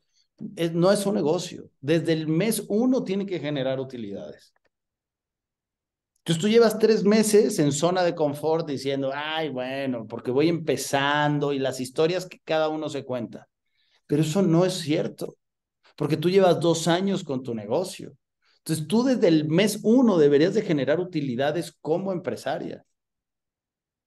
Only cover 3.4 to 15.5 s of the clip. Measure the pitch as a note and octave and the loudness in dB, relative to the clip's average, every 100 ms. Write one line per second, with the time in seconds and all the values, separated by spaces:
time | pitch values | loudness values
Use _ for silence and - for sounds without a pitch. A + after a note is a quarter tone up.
3.4 | D3 D3 C3 C3 C3 B2 G#2+ G2 D2+ - | -4 -4 -4 -4 -6 -10 -12 -12 -14 -18
4.4 | _ _ _ _ _ _ _ _ _ _ | _ _ _ _ _ _ _ _ _ _
5.4 | _ _ _ _ _ _ _ _ - E3 | _ _ _ _ _ _ _ _ -4 -2
6.4 | G#3 A3+ A3+ A3 A3 A3 F3 A3 G#3+ G#3 | 2 6 4 4 4 4 4 4 4 4
7.4 | B3 - D3 C#3+ E3 F#3 F3 E3+ D3 C#3 | 4 2 0 2 0 2 0 0 -2 -2
8.4 | D3+ D#3+ D#3+ C3 C3+ C#3 C3+ C#3 D3+ D#3 | -2 -2 -2 -6 -4 -4 -4 -6 -6 -4
9.4 | D#3 B2+ B2+ C3+ C3+ A#2+ G#2+ A2+ - B2+ | -4 -6 -6 -6 -6 -6 -8 -10 -2 0
10.4 | D#3+ D#3+ E3 C3 - C#3 C#3 D3 D3 D3 | 2 0 -2 -4 -2 0 2 2 2 0
11.4 | C#3+ C#3+ C3 B2+ B2+ - D#3+ F3+ F3+ - | -2 -2 -4 -4 -6 0 0 0 -6 -14
12.4 | - D#3+ D#3 D#3 D3+ C#3+ - B2 A2 - | -4 -2 -2 -2 -6 -8 -8 -8 -8 -12
13.4 | - _ _ _ _ _ - D3 D#3+ D#3+ | -20 _ _ _ _ _ -4 0 0 2
14.4 | F#3 E3 F#3 - D3 D#3+ G3+ - - - | 4 4 2 0 -4 -4 -4 -8 -14 -14
15.4 | _ | _